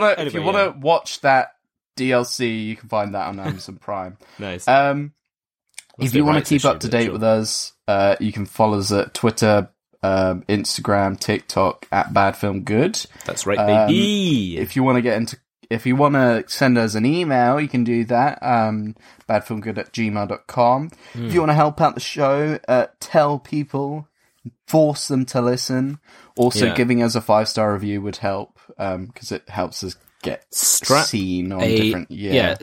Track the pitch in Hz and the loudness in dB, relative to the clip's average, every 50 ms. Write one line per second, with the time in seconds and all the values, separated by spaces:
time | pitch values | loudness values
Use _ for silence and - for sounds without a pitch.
0 | 208 208 190 - 156 139 156 170 151 185 196 202 196 175 - 139 135 160 170 - | 4 2 2 0 -2 -6 -6 -2 -2 0 0 0 0 -2 -4 -2 0 2 2 2
1 | - - - - - 139 135 127 - - - _ _ _ _ _ _ _ _ - | 0 -6 -10 -2 2 2 2 2 2 -2 -8 _ _ _ _ _ _ _ _ -4
2 | 127 131 127 123 123 - - - 123 117 113 110 110 107 110 - - 107 117 107 | 0 2 2 2 0 -2 -4 -4 -2 -2 -2 -4 -6 -6 -8 -10 -10 -4 -4 -4
3 | 101 101 101 98 78 92 98 98 98 98 98 92 - - 95 - - - 104 95 | -4 -4 -6 -6 -6 -6 -8 -8 -8 -8 -8 -10 -12 -16 -18 -14 -10 -8 -8 -8
4 | 92 92 95 - - _ - - 104 98 87 90 - 120 131 139 139 143 139 143 | -8 -10 -14 -20 -20 _ -16 -12 -10 -10 -10 -4 2 4 4 4 4 2 0 -4
5 | 147 147 - _ _ _ _ _ _ _ _ _ _ _ _ - - _ _ - | -6 -10 -14 _ _ _ _ _ _ _ _ _ _ _ _ -20 -20 _ _ -6
6 | 135 127 123 143 147 151 156 147 - - 151 135 147 135 - - - 113 117 117 | -4 0 2 2 2 4 2 2 2 0 0 2 2 2 0 0 -2 -2 0 0
7 | 117 98 - 104 113 110 110 110 107 104 - - - - - _ _ - 101 98 | 0 0 -2 0 2 2 2 2 0 -2 -6 -6 -8 -10 -14 _ _ 0 2 2
8 | 98 101 98 - 104 107 - 107 98 - - - 110 107 104 101 98 104 104 101 | 4 2 2 2 -2 -4 -4 -4 -8 -6 0 2 2 2 2 0 0 0 0 0
9 | - - - - - 110 - - 117 107 104 101 92 - _ _ _ _ _ _ | 0 -2 -4 -2 -2 0 0 2 4 4 4 4 2 -2 _ _ _ _ _ _
10 | - 98 95 95 95 92 90 90 - - 104 104 - - - - - 107 101 101 | -2 0 2 2 2 0 -2 -2 -2 -2 -2 -2 -2 -4 -6 -4 -2 0 2 2
11 | 98 98 101 - - - 104 - - - - 95 95 90 - - - - - 101 | 2 0 -2 -4 -2 -2 -2 -2 -4 -4 0 0 0 0 0 -4 -8 -2 -2 -2
12 | - - - 101 98 98 95 - - 101 98 98 - 101 104 113 156 196 220 - | -2 0 0 2 2 2 0 -2 -4 -4 -4 -4 -4 0 0 2 2 0 -2 -6
13 | - - - - - - - - - 95 104 113 104 104 107 110 107 - - 196 | -10 -10 -16 -14 -12 -10 -8 -6 -2 -2 0 2 2 4 4 6 6 6 4 4
14 | 202 208 208 202 190 175 147 117 98 90 82 - - - - 135 127 131 127 123 | 2 2 0 0 2 2 2 0 0 -2 -4 -6 -6 -2 0 0 2 2 2 2
15 | 117 123 104 110 117 - - - _ _ _ _ _ _ 113 113 - 127 127 139 | 2 0 0 0 -2 -4 -8 -14 _ _ _ _ _ _ -8 -4 -2 0 2 2
16 | 147 143 143 135 131 120 117 110 - - - - 139 127 123 120 113 107 107 107 | 2 4 4 4 4 4 2 0 -2 -6 -2 0 2 4 4 4 2 0 0 0
17 | 110 135 160 175 180 151 135 123 123 120 135 147 151 139 - 123 117 120 120 117 | 0 0 0 0 0 0 2 2 2 2 2 0 -2 -2 -2 -2 0 0 0 0
18 | 117 113 120 120 135 147 135 - - 131 120 113 110 107 107 107 107 110 110 - | 0 0 0 2 2 0 -2 -4 -2 0 0 2 0 0 -2 -4 -8 -10 -12 -16
19 | _ - - _ _ - 110 104 - - 113 107 101 110 98 107 98 - - 117 | _ -20 -20 _ _ -2 -2 -2 -2 -4 -8 -8 -6 -8 -8 -8 -10 -8 -4 -2
20 | 113 107 104 104 101 92 101 - - - - 127 120 120 127 135 151 165 - - | -2 -2 -2 -2 -4 -4 -6 -10 -10 -6 -2 2 2 2 2 0 -2 -8 -12 -20
21 | - - - 120 117 117 165 175 156 156 147 156 151 151 147 - 160 143 - 123 | -20 -16 -12 -10 -6 0 0 2 2 4 4 4 4 2 2 2 0 0 0 -2
22 | - - - 156 143 135 139 147 151 156 151 - - - 127 123 - - _ _ | -8 -8 -2 0 2 2 2 2 0 -2 -4 -4 -2 2 2 2 2 0 _ _
23 | - - - 160 147 147 147 131 - - 156 151 143 - - 139 139 139 147 156 | -8 2 4 4 4 4 0 -4 -6 -6 -6 -6 -4 -4 -4 -4 -4 -4 -6 -8
24 | 151 - _ _ _ _ _ _ - 123 - _ _ - - 160 156 151 143 - | -12 -14 _ _ _ _ _ _ -18 -18 -18 _ _ 2 4 4 4 4 2 -4
25 | - - 139 131 131 - - 127 120 123 127 123 - - 131 131 131 139 147 - | -4 -2 -2 -2 -2 0 -2 0 0 0 0 -2 -2 -4 -2 -2 -2 -4 -6 -10
26 | _ _ - - - _ _ - 120 120 - 107 123 113 87 127 120 123 123 120 | _ _ -20 -20 -20 _ _ 2 2 2 4 2 2 2 2 2 2 2 2 2
27 | 117 117 113 117 - - 107 107 110 - - 113 107 104 101 95 104 104 101 101 | 2 2 0 -2 2 4 4 4 2 0 0 0 0 0 0 -2 -4 -4 -6 -6
28 | 98 104 - - 110 98 98 101 107 - _ _ _ - - - 101 98 92 92 | -6 -8 -8 -6 -6 -4 -4 -6 -8 -12 _ _ _ -20 -12 -8 -6 -6 -6 -8
29 | 95 117 - - - - 104 - - - 98 104 90 - - - 98 92 - - | -10 -14 -16 -18 -12 -10 -10 -10 -10 -10 -6 -6 -6 -6 -8 -10 -10 -10 -12 -14
30 | _ _ _ _ - - - - _ _ - - - - - - - - 131 151 | _ _ _ _ -10 -10 -10 -10 _ _ -6 -2 0 0 0 0 2 2 2 2
31 | 151 - - 107 95 92 90 90 90 92 98 92 107 113 113 110 107 110 101 90 | 2 2 -2 -2 -2 -2 -2 -2 -2 -4 -2 -2 0 2 2 2 2 2 0 -2
32 | 80 - - 98 101 98 95 - 98 85 - - | -6 -10 -12 -8 -4 0 2 2 2 2 -2 -4